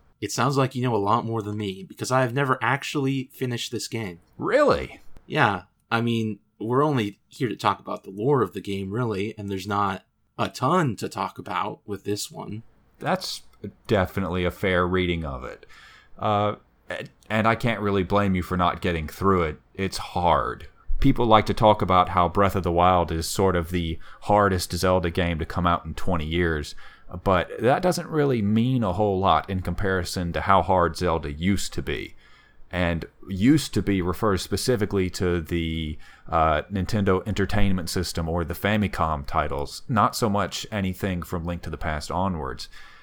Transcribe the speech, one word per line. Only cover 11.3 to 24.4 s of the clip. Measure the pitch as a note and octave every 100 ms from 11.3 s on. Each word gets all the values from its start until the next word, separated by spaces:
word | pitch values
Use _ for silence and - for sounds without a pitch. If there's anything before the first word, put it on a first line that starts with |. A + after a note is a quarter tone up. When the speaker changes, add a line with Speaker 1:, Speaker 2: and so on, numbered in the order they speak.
| -
Speaker 1:
about | - F2+ G2+ A2 -
with | G2
this | G2+ G#2 -
one. | - G2+ G#2+ - _ _ -
Speaker 2:
That's | C#3+ F3+ - - - - G2+ - -
definitely | G#2 F#2 G#2 F2 F2+
a | F2
fair | - G2 F2+ F2+
reading | F#2 F2+ E2+
of | D2+ B1+ B1+
it. | - - - - - _ -
Uh, | G#2 G#2 G#2 - _ _ - F2+ - _ -
and | G#2+ A2
I | A2+
can't | A#2+ G2+
really | G2+ G2+
blame | F2 G2+ G2+ F#2
you |
for | E2 F2+
not | F2 -
getting | F#2 E2 D2+
through | - G2 F#2
it. | D#2+ D2+ _ -
It's | F#2+ -
hard. | - F#2 F2 D2 A#1+ - - - - -
People | C3+ C3+ A#2+
like | G#2+ G#2
to |
talk | F#2+ G#2+ G#2
about | F#2 F#2 F2+
how | F2+ F2
Breath | G2+ G2 F#2+
of |
the | F2
Wild | E2+ F2+ F2+ E2
is | E2 D#2+
sort | - F#2+ F2
of | E2
the | F2+ E2 E2 - -
hardest | - G#2